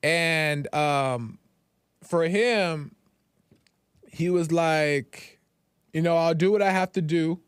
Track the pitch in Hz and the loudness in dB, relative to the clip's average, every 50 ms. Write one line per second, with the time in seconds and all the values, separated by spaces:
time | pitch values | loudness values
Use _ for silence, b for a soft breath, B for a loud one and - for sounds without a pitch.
0 | - 147 165 170 170 165 165 160 156 151 151 143 143 - - 151 151 147 143 139 | 0 0 0 2 0 0 0 0 0 0 -2 -2 -4 -4 -2 0 0 2 0 0
1 | 135 131 127 120 117 110 - - _ _ _ _ _ _ _ _ _ _ _ _ | 0 0 -2 -4 -6 -10 -12 -16 _ _ _ _ _ _ _ _ _ _ _ _
2 | - - - 170 165 165 180 202 226 247 233 214 190 175 165 156 143 139 - _ | -10 -4 0 0 0 2 2 0 0 2 2 0 0 -2 -2 -6 -8 -12 -16 _
3 | _ _ _ _ _ _ _ _ _ _ - _ _ _ _ _ _ _ _ _ | _ _ _ _ _ _ _ _ _ _ -20 _ _ _ _ _ _ _ _ _
4 | - - - - 160 175 180 180 170 156 165 170 165 160 160 156 151 147 147 143 | -20 -20 -6 -4 -2 0 0 0 0 0 0 2 2 2 2 2 2 0 0 -2
5 | 131 _ - - - - - _ _ _ _ _ _ _ _ _ _ _ - 156 | -2 _ -16 -20 -20 -20 -20 _ _ _ _ _ _ _ _ _ _ _ -4 -2
6 | 165 170 170 165 165 165 165 160 170 190 208 208 196 196 190 190 185 185 _ 190 | 0 2 2 2 2 2 2 2 2 2 2 2 2 2 2 0 -2 -2 _ -4
7 | 165 151 165 170 160 160 170 180 _ | -2 0 0 0 0 -2 -4 -6 _